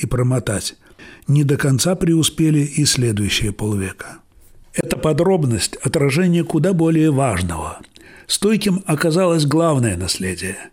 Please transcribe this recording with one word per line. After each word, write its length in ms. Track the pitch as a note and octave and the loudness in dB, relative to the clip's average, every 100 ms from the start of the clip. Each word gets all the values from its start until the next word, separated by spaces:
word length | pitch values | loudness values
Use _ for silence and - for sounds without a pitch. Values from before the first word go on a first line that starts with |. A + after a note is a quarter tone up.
и 60 | A2+ | -4
промотать. 680 | A#2+ B2+ B2+ - G2 - - - - - - - | -2 0 0 -2 -6 -8 -12 -20 -20 -20 -8 0
Не 160 | C#3+ | 2
до 140 | C#3+ C#3 | 2 2
конца 380 | C#3+ C3 E3+ F3 | 2 2 0 0
преуспели 640 | E3+ E3 C#3+ - D#3+ D3+ | 2 2 2 0 2 2
и 220 | D3 - C#3+ | 0 0 0
следующие 680 | - A#2+ G#2 G2 - G#2 | 0 0 0 -2 -2 -4
полвека. 680 | G2 G#2+ G2+ F#2+ - - - _ _ - - - | -4 -4 -4 -6 -10 -18 -20 _ _ -20 -20 -10
Эта 240 | - - - | -6 -4 -2
подробность — 760 | D#3 D3+ F3 F#3+ C3 A2+ - - | 0 2 2 2 2 0 -4 -6
отражение 600 | C3+ E3 C#3+ C#3 F#3 E3+ | -2 0 2 2 2 2
куда 300 | D#3+ D#3+ F3 | 2 0 2
более 380 | F3+ E3 D#3+ D#3 | 2 2 4 4
важного. 680 | C3+ C3+ F2+ F2+ E2 D#2 - - - - - - | 2 0 0 -4 -6 -10 -12 -20 -20 -20 -18 -8
Стойким 560 | - G3+ G#3+ G#3 F#3 - | -2 2 2 0 -2 -2
оказалось 580 | D3+ E3+ E3 F#3 E3 D3 | 0 2 2 2 2 2
главное 500 | D#3 E3 C#3 A2+ F2+ | 2 2 2 0 -2
наследие. 640 | F2+ - F#2+ F2 F#2 G2 - | -6 -6 -6 -6 -10 -10 -16